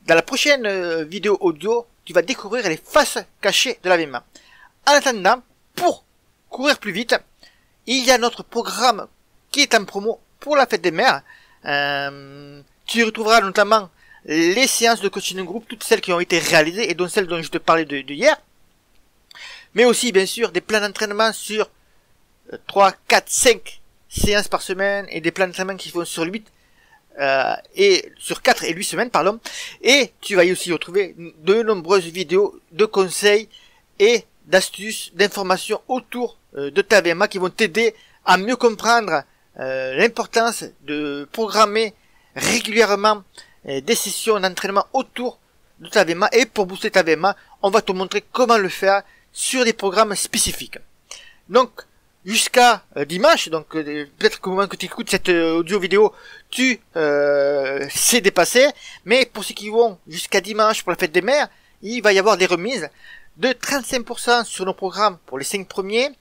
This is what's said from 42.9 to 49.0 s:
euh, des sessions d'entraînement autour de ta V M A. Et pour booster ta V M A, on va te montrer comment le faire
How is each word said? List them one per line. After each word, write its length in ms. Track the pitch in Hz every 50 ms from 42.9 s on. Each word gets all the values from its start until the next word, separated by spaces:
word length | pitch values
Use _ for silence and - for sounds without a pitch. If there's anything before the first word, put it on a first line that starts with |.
| 202 196 202 214 214 208 190 _ _ - - _ _ _ _ -
euh, 120 | 139 135
des 140 | 131 143 226
sessions 460 | - - 208 185 - - 226 220 208
d'entraînement 460 | 185 190 180 - - 190 196 202 185 _ _
autour 460 | 262 262 - _ - 240 254 - _ _ _ _ _ _ _ _ _
de 80 | 156 165
ta 160 | - 214 190
V 80 | 160 170
M 120 | 170 196
A. 40 | - -
Et 140 | 233 262
pour 200 | - _ - 202
booster 240 | 180 190 190 - 269
ta 120 | - - 175
V 100 | 160 160
M 120 | - 165
A, 120 | 196 196 - _ _ - _ -
on 80 | 196
va 100 | 190 226
te 120 | - - 196
montrer 300 | 185 190 185 - 208 - _ _
comment 260 | - 254 226 233 226
le 100 | 196 180
faire 340 | - - - 190 196 202